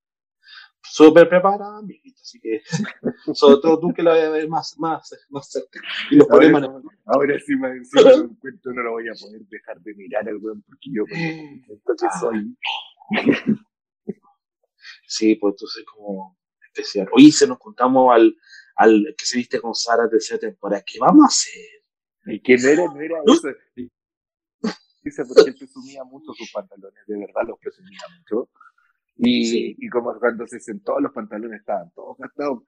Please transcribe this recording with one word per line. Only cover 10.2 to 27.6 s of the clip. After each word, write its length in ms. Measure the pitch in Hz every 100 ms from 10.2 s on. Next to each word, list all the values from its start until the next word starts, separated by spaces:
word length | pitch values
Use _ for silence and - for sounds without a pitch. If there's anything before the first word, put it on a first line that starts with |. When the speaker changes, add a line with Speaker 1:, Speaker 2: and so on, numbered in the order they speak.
| 107
Speaker 2:
al 100 | 104
weón, 240 | 107 104
porque 260 | _ _ -
yo 100 | 113 104
siento 840 | 165 165 160 156 277 _ 107 - -
que 60 | 381
Speaker 1:
Ah. 120 | -
Speaker 2:
soy. 360 | - 220 214 254 - - - _ _ 208 - - - 214 _ _ _ _ - - _ _ _ _ _ _ - - _
Speaker 1:
Sí, 280 | - 110 107
pues 180 | 101
entonces 300 | 98 107 117 110
como 520 | _ 104 98 95 _ _ _ _
especial. 400 | - 104 101 95
Oye, 180 | 120 151
se 160 | 151 135
nos 120 | 127
contamos 540 | 107 - 123 131 127
al, 220 | 117 113 - _ - _ -
al 400 | 107 110 104 -
que 80 | -
se 120 | 123
viste 220 | 117 123
con 120 | 113 107
Sara 340 | 120 117 113
tercera 300 | 110 - 113
temporada. 440 | 113 - 101 101 -
¿Qué 140 | -
vamos 240 | - 302
a 40 | 285
hacer? 560 | - - - - _ _ _ _ _ -
Speaker 2:
Y 160 | 107
que 160 | - 127
no 120 | 127
era, 160 | 156 175
no 160 | 143
era 160 | 156 165 147
Speaker 1:
¿No? 80 |
Speaker 2:
eso. 160 | 330 - 120 _ - - _ _ _ _ _ _ _ 220 - _ _
Esa 220 | - 143 127
porque 240 | 127 147
él 60 | 127
presumía 460 | 131 135 127 139 127
mucho 260 | 135 156
sus 160 | - 113
pantalones, 520 | 104 98 101 98 _ -
de 100 | 104
verdad 240 | 98 104 117
los 120 |
presumía 400 | -